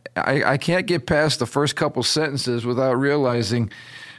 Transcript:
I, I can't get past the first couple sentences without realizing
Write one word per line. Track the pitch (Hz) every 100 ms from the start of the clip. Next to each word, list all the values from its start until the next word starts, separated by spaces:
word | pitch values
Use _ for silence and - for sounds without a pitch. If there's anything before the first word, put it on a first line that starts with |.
| - -
I, | - 139
I | - 139
can't | - 180 190
get | 175 -
past | 151 151 -
the | 120
first | 143 147 -
couple | 151 -
sentences | 117 151 156 139 123 120 120
without | 123 131 123
realizing | 139 143 131 120 101 120 110 - - - -